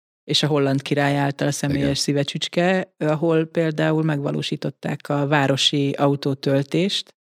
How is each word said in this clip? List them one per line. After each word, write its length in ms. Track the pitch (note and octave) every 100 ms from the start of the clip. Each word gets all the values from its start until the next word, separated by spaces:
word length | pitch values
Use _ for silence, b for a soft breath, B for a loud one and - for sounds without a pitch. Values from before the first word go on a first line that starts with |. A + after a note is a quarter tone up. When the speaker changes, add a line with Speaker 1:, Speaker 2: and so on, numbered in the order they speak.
| _ _
Speaker 1:
és 200 | - D3+
a 40 | D3
holland 340 | D3+ C#3 C3+
király 360 | C3+ C#3+ C#3+ C#3+
által 340 | C#3 C#3 C#3+
személyes 300 | C#3 C#3+ C#3+
Speaker 2:
Igen. 140 | C#3+ C#3
Speaker 1:
szívecsücske, 1000 | - C#3+ C#3+ D#3 - - F3 F#3+ - _
ahol 480 | D3+ D3+ E3 D#3+ D#3+
például 580 | E3 D#3+ D#3 D#3 D#3
megvalósították 1080 | D#3+ D3 C#3+ D3+ C#3+ D3 D3 - - D3 -
a 180 | C#3+ C#3+
városi 640 | D3 C3+ C#3 - D3 C#3
autótöltést 1200 | C#3 C#3+ C#3 C#3+ C#3 - C#3 C#3+ D#3 F#3+ - - _